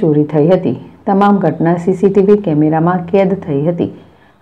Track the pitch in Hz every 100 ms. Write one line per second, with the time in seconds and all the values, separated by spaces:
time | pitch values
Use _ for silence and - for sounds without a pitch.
0 | 170 147 147 156 151 180 139 - - -
1 | - 196 202 196 165 170 165 175 196 185
2 | 196 202 190 208 190 151 156 160 170 180
3 | 170 196 190 196 - 139 156 170 - -
4 | - _ _ _